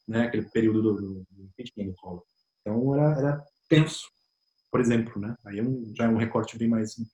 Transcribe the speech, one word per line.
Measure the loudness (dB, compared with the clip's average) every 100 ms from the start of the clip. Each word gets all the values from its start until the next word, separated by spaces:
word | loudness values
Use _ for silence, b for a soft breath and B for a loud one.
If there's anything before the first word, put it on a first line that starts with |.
| -4
né? | 0 0
Aquele | -2 -2
período | 2 4 4
do, | 2 0
do, | -4 -8 -14
do | -20 -20
impeachment | -16 -14 -8 -8
do | -8
Collor. | -12 -14 -16 _ _ _
Então, | -4 -2 0
era... | 2 2 2
era | 0 -2 -8 _ 4
tenso, | 4 4 0 -14 _ _ _ _ _ _
por | 0
exemplo, | 4 2 0 -6
né? | -8 -10 -10
Aí | -4
é |
um, | -2 -4 -6 -2
já | 2
é |
um | 2
recorte | 2 -2 -4 -2
bem | 0
mais | 0 -2 -6 -12